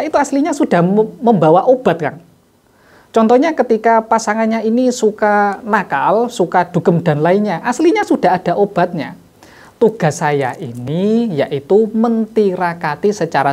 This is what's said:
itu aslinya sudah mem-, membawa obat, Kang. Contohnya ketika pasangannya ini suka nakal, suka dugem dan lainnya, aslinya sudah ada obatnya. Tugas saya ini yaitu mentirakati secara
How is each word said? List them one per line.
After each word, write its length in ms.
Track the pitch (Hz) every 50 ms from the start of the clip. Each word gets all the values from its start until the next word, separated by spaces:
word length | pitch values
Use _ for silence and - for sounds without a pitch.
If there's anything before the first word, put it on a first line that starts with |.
| 269
itu 80 | 311 -
aslinya 400 | 294 285 285 269 285 285 349 294
sudah 240 | - 302 - - 175
mem-, 320 | 170 185 196 214 220 214 - -
membawa 480 | 262 233 233 165 160 156 160 190 -
obat, 320 | 262 262 254 - 190 165 170
Kang. 240 | 156 131 131 - - _ _ _ _ _ _ _ _ _ _ _ _ _ - - _ _
Contohnya 400 | - 226 226 214 247 254 302 330
ketika 480 | 320 - 240 254 226 220 220 233 226 226
pasangannya 640 | 226 226 226 226 226 214 214 220 226 220 220 226
ini 320 | 214 220 226 247 254 247 240
suka 640 | - 220 214 208 - 214 208 208 208 202 202 190 - -
nakal, 640 | 208 214 202 180 - 151 135 139 151 185 226 240 240
suka 400 | - - 180 165 - 180 175 175
dugem 320 | - 170 - 196 175 160
dan 160 | - 165 147 143
lainnya, 400 | 156 165 190 208 208 208 170 160 -
aslinya 400 | 240 247 - 330 349 427 427 403
sudah 320 | - 311 - - 180 180 175
ada 160 | - 170 170
obatnya. 640 | 208 202 196 - 175 175 175 175 160 123 131 170 - - _ _ _ - - - - - - _ -
Tugas 400 | 233 214 220 - 180 151 139 -
saya 320 | 165 147 147 143 135 123 139
ini 800 | - 165 120 117 123 123 131 151 175 190 214 220 233 240 226 165
yaitu 560 | 135 131 - 151 135 - - 190 214 226 208
mentirakati 1200 | 226 220 226 240 226 226 220 214 - 220 208 196 180 180 185 170 170 175 - 156 147 147 - 208
secara 400 | 208 - 165 160 - 143 139 139